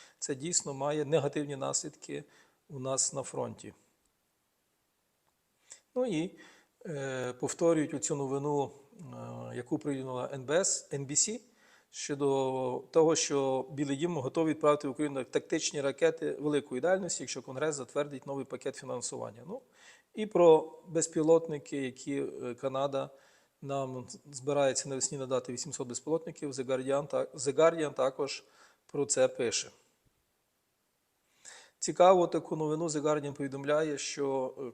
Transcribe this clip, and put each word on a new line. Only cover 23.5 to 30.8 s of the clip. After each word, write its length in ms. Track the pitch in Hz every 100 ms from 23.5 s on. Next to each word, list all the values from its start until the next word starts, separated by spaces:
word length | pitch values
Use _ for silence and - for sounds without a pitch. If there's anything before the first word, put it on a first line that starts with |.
| _
нам 460 | 139 139 131 127 127 - 147
збирається 580 | 135 131 143 139 127 139
навесні 280 | 135 - 143
надати 360 | 127 127 131
вісімсот 340 | 120 147 131 123
безпілотників. 640 | 117 151 160 165 156 143
The 140 | 127 127
Guardian 420 | 131 131 139 139
та-, 160 | 131
The 300 | 135 156 131
Guardian 400 | 131 165 170 143
також 500 | 139 131 - 135 - - - - _ _
про 180 | 143 139
це 220 | 135 131
пише. 440 | - 117 - - - _ _ _ _ _ _ _ _ _ _